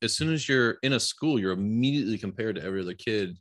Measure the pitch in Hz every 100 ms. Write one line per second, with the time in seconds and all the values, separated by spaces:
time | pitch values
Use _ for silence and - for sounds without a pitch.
0 | 113 - 156 156 135 131 117 - 135 127
1 | - - 156 127 95 92 101 113 135 143
2 | 104 107 98 95 110 92 87 98 90 87
3 | 113 107 92 87